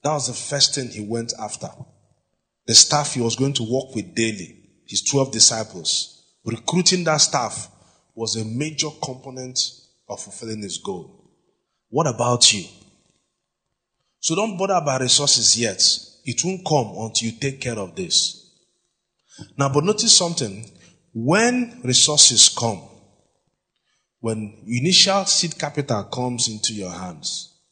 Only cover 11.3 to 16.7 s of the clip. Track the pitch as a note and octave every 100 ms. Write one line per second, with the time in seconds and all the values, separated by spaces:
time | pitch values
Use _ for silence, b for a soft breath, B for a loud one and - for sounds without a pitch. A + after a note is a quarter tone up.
11.3 | _ _ _ _ _ _ A#2+ D#3 A2+ A#2+
12.3 | A#2+ - G#2+ E2+ - _ _ _ _ _
13.3 | _ _ _ _ _ _ _ _ _ -
14.3 | E3 A3 F#3 G3 F#3 D3+ C3 B2+ A#2+ C#3+
15.3 | - A2+ A2+ A#2 F#2 - - - _ -
16.3 | A2+ E3+ F#3 F#3